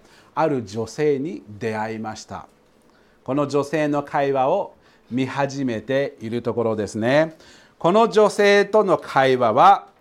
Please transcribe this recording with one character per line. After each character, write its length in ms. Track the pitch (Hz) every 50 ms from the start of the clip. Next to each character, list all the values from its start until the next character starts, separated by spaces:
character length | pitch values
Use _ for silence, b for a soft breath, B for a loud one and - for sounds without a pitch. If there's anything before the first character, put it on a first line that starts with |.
| b b b b b b b
あ 100 | 143 160
る 200 | 160 143 127 110
女 200 | 95 104 113 113
性 320 | - - - 151 151 143
に 260 | 131 139 175 208 - -
出 300 | 104 107 101 113 113 110
会 180 | 107 110 110 110
い 40 | 110
ま 140 | 113 110 107
し 80 | - -
た。 220 | - 101 85 - - _ _ _ _ _ _ _ _ b b b b b b b
こ 120 | - 135
の 120 | 147 143
女 160 | 135 135 143 135
性 240 | - 165 156 151
の 160 | 147 147 143 143
会 300 | - - 147 139 139 135
話 160 | 135 127 143
を 240 | 180 202 175 - - _ b b b b b -
見 160 | 113 131 131
始 380 | 123 - 139 143 135 131 139 135
め 160 | 127 113 107
て 380 | 107 - 131 135 143 - - -
い 100 | 110 113
る 120 | 117 120
と 120 | 120 120 101
こ 100 | 120 113
ろ 120 | 113 110
で 120 | 107 107
す 80 | - -
ね。 420 | 110 110 123 135 151 160 160 - b b b b b b b b
こ 160 | b - 165 190
の 160 | 220 233 208
女 200 | - 214 214 190
性 360 | 202 - 208 202 202 202 196
と 180 | 196 220 220 208
の 140 | 190 160
会 400 | - - - - 143 135 131 127
話 160 | 123 123 110 107
は、 340 | 139 165 196 196 - - - _ _